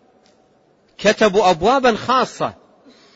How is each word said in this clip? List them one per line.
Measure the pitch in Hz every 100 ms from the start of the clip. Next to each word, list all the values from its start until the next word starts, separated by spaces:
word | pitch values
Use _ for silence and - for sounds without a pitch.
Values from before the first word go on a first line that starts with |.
| _ _ _ _ _ _ _ _ _ -
كتبوا | 196 214 220 190 185
أبوابا | 165 196 269 254 214
خاصة | - 254 - - 135 - _ _ _ _ _